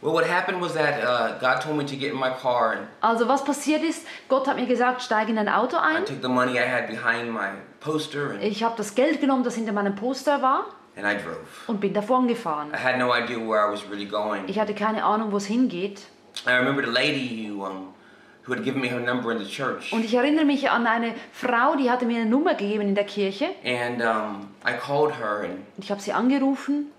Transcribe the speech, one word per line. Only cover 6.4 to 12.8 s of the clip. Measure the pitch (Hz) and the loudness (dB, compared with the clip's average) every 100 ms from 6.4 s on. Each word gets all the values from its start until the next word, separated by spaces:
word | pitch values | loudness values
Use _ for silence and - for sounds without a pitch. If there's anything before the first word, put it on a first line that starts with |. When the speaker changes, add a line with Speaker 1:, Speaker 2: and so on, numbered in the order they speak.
| 123 123 | 4 2
Speaker 1:
I | 123 | 2
had | 123 110 | 0 -2
behind | 110 117 117 120 | -2 0 0 -2
my | 110 98 98 98 - | -4 -4 -6 -14 -14
poster | 151 156 151 139 143 | -4 -4 -2 -6 -6
and | 101 | -2
Speaker 2:
Ich | 202 202 | -2 0
habe | 233 233 | -2 -2
das | 202 - | -4 2
Geld | 277 311 | 2 4
genommen, | 269 262 | 2 2
das | 240 226 | 2 -2
hinter | 220 | -2
meinem | 202 202 202 | 0 0 -2
Poster | 240 254 - 277 | -4 -2 0 2
war, | 254 294 415 - - - | 4 2 -2 -12 -20 -6
Speaker 1:
and | 104 | -2
I | 104 | -2
drove. | 82 - - - - | -4 -10 -12 -16 -6
Speaker 2:
und | 214 | -2
bin | 202 | 0
davon | 196 208 254 254 | 0 2 2 4
gefahren. | 233 170 151 147 | 0 -2 -4 -4
Speaker 1:
I | |
had | 151 | -2